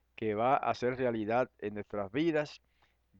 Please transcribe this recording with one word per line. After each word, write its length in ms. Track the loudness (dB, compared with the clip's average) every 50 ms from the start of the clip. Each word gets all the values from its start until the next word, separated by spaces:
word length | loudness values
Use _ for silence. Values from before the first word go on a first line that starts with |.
| _ _ _
que 180 | -4 -2 -2 0
va 220 | 2 2 2 2
a 180 | 2 2 0 -2
ser 240 | 0 0 -2 0 0
realidad 540 | 0 0 0 0 0 2 2 2 2 0 _ -8
en 160 | -8 -6 -6
nuestras 360 | -6 -10 -8 -6 -6 -6 -4
vidas, 480 | -2 0 2 2 2 0 -2 -2 -8 -18 _ _ _ _ _ _ _ _ _ _ _ -16